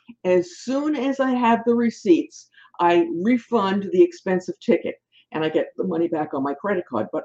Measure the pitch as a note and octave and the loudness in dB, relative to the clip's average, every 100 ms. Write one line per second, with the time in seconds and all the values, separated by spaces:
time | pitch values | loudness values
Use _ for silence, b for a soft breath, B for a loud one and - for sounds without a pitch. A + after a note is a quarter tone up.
0 | B - F#3 F3+ E3+ - - C4+ D4+ D4 | B -8 0 0 0 -8 -6 -4 -2 -2
1 | C4+ C4+ C4 B3 A#3+ A3+ A#3 A#3+ A#3 - | -2 -2 0 0 2 2 2 2 0 -2
2 | G#3 D#3 - - - b b - E3+ F3 | 2 2 2 -10 -20 b b 0 2 4
3 | E3+ E3+ G3 B3 - A#3 F#3+ G3 G3 F3+ | 2 0 0 0 0 0 0 -2 0 4
4 | F3 - F#3+ F#3 - - - - - - | 4 2 -2 -2 -2 -8 0 0 0 -10
5 | _ b b D#3 D#3 D#3 - - F#3 E3 | _ b b -4 -2 -2 -4 -6 -4 -2
6 | E3+ D#3+ D3+ C#3+ C#3 C#3 G3 F#3+ - A#2 | -2 -2 -4 -4 -4 -4 -4 -4 -4 -6
7 | G#2 D#3 | -4 -6